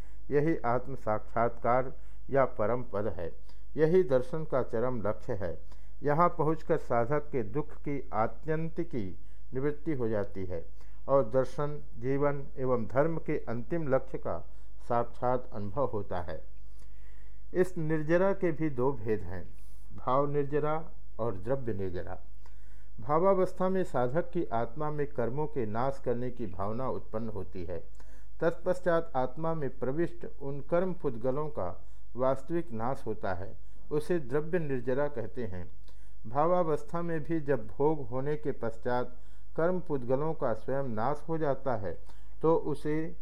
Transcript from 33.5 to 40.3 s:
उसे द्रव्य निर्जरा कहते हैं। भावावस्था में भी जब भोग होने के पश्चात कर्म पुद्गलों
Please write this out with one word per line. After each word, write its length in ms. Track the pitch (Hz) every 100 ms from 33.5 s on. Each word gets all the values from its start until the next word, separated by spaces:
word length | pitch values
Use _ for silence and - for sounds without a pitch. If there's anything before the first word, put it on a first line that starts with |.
| - - - -
उसे 280 | 151 151 175
द्रव्य 400 | 123 143 160 175
निर्जरा 480 | 151 131 113 127 147
कहते 380 | 117 110 - 107
हैं। 260 | 90 87 - - - - - 113
भावावस्था 760 | 127 160 180 165 147 - 170
में 220 | 170 160
भी 180 | 147 165
जब 260 | 139 131 107
भोग 400 | - 147 156 113
होने 280 | 127 139 151
के 160 | 151
पश्चात 640 | 120 117 - 123 123 123 - - - - -
कर्म 240 | 165 185
पुद्गलों 540 | 156 143 117 131 156